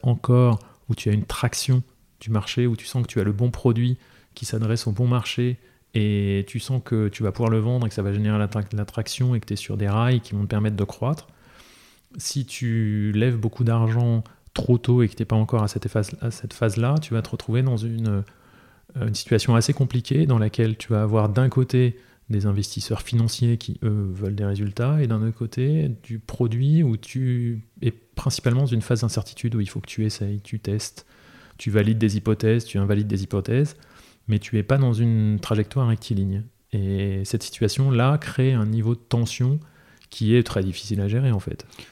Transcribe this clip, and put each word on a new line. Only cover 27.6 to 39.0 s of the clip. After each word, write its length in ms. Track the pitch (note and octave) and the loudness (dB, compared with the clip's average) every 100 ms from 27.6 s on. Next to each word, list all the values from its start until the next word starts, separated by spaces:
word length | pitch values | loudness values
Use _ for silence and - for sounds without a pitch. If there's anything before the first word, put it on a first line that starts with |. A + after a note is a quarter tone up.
| - - | -10 -4
es 100 | A#2+ | -4
principalement 720 | A2+ _ - B2 - B2 B2 | -4 _ -6 -4 -2 0 2
dans 60 | C#3 | 2
une 160 | A#2 | 0
phase 180 | - A#2 | 0 0
d'incertitude 540 | A2+ - - - A#2+ | 0 -2 -6 -6 -4
où 60 | A2+ | -2
il 80 | G2+ | -4
faut 120 | - | -6
que 60 | - | -10
tu 180 | - | -4
essayes, 380 | G#2+ - G2+ G2+ | -4 -2 -6 -6
tu 180 | - G#2+ | -8 -8
testes, 460 | - G#2+ - - - - - - - - | -4 -4 -4 -14 -20 -20 -20 -20 -20 -8
tu 140 | - | 0
valides 260 | G#2 G#2 A2+ | 2 2 2
des 220 | A2 G#2 | 2 2
hypothèses, 480 | A2 G#2+ A2 A#2 - | 0 0 2 2 0
tu 100 | G2+ | -2
invalides 300 | G2 G#2 G#2 | 0 0 0
des 160 | G2 | -2
hypothèses, 540 | G2 G2+ G#2 A#2+ D3 - - - - _ - | -2 -2 0 0 0 -4 -20 -20 -20 _ -2
mais 120 | G#2 | -2
tu 200 | - A2 | 0 -2
es 40 | |
pas 140 | G2 C3+ | 2 2
dans 160 | B2+ | 4
une 460 | A2+ A#2 A2+ G#2+ G#2 | 4 2 4 2 0
trajectoire 480 | - G#2+ G#2 C#3 A#2+ | 0 0 0 0 0
rectiligne. 540 | A2+ - G2+ G2 G2 A2 _ _ | 0 -2 -2 0 -2 -6 _ _
Et 500 | G#2 G2 G2 G2 F#2+ | -4 -2 0 0 -2
cette 180 | G2 A2+ | -2 -4
situation-là 760 | - - G#2+ - C3+ A#2+ B2+ D3+ | -6 -2 -2 2 2 4 2 2
crée 340 | - - C3 | -2 0 2
un 140 | B2 G#2+ | 2 0
niveau 280 | A2+ A2 | 0 0
de 60 | A#2 | -2